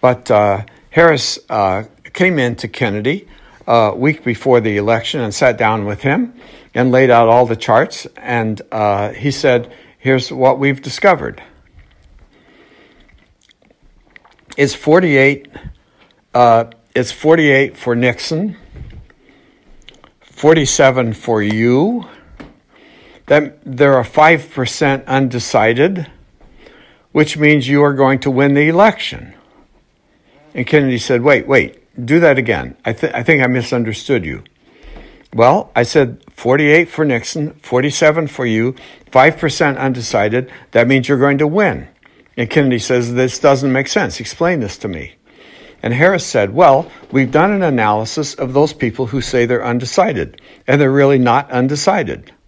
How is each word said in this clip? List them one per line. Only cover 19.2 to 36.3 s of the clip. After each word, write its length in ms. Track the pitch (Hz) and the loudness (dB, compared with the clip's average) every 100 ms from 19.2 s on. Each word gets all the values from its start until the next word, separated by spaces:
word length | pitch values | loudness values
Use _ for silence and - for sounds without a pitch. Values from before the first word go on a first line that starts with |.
| _ _ _ _ _ - - _ _ _ | _ _ _ _ _ -20 -20 _ _ _
forty-seven 960 | _ - 147 160 135 - 135 127 117 | _ 0 4 4 2 2 2 2 -2
for 280 | 110 - 110 | -6 -4 -2
you, 640 | 104 110 120 127 185 240 190 - _ - - _ _ _ _ _ - _ - | 0 0 2 2 0 -4 -10 -20 _ -20 -20 _ _ _ _ _ -20 _ 0
that 320 | 143 143 - | 0 0 -10
there 300 | - 127 139 | -14 0 4
are 100 | 135 | 4
five 460 | 113 - 156 165 143 | 0 2 4 4 -2
percent 540 | - 123 - 147 135 - | -6 -6 -2 -2 -2 -2
undecided, 1000 | 135 135 120 - 120 110 117 165 190 156 _ _ _ - _ - _ _ _ _ | -2 -2 -4 -2 0 2 2 0 0 -10 _ _ _ -20 _ -20 _ _ _ _
which 240 | 151 151 151 | -2 0 2
means 320 | 151 151 127 | 2 2 2
you 140 | 143 | 2
are 120 | 147 | 2
going 240 | 135 135 135 | 2 0 2
to 100 | 143 | -2
win 240 | 131 143 | 0 2
the 140 | 143 151 | 2 0
election. 680 | 170 214 - - - - - _ _ _ _ _ _ _ _ _ _ _ | 4 2 2 -10 -12 -18 -20 _ _ _ _ _ _ _ _ _ _ _
And 120 | - 120 | -10 0
Kennedy 320 | 151 135 120 | 2 2 -2
said, 240 | - 123 | -2 0
"Wait, 240 | 131 135 - | 2 0 2
wait, 360 | 135 69 - _ - | 0 0 -10 _ -14
do 160 | 120 160 | 0 2
that 180 | 170 135 | 4 2
again. 380 | 120 90 64 - | 0 -4 -4 -10
I 80 | - | -10
th-, 220 | 117 160 | -6 -6
I 80 | - | -4
think 200 | 123 151 | 0 0
I 40 | 127 | 2
misunderstood 800 | 127 117 127 113 107 - 127 | -2 -2 -4 -4 -6 -4 -4
you." 200 | 82 67 - _ _ _ - - - _ _ | -4 -12 -16 _ _ _ -20 -20 -20 _ _
"Well," 380 | 117 120 175 - | 2 2 2 -2
I 80 | - | -2
said, 400 | 120 156 127 - - | 0 0 0 -4 -20